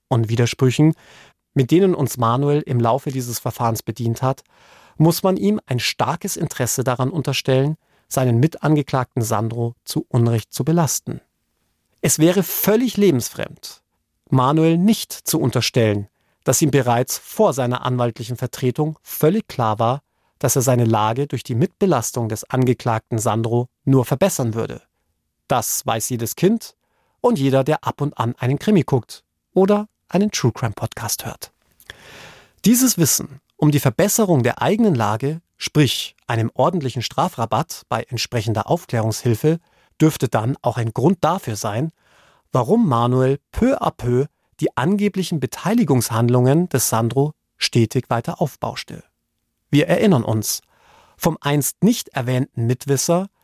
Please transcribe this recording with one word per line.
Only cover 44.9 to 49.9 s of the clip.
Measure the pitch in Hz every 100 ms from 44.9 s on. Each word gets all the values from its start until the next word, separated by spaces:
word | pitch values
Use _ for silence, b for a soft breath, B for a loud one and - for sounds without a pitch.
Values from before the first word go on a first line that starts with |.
| 202 208 190 175 160
Beteiligungshandlungen | - - 180 233 170 131 - 113 120 123 127 151 180
des | 131 -
Sandro | 113 117 127 151 - _ _
stetig | - 123 113 131 -
weiter | 117 139 -
aufbauschte. | 151 - 117 - - - - _ _ _ _ _ _
Wir | 143
erinnern | -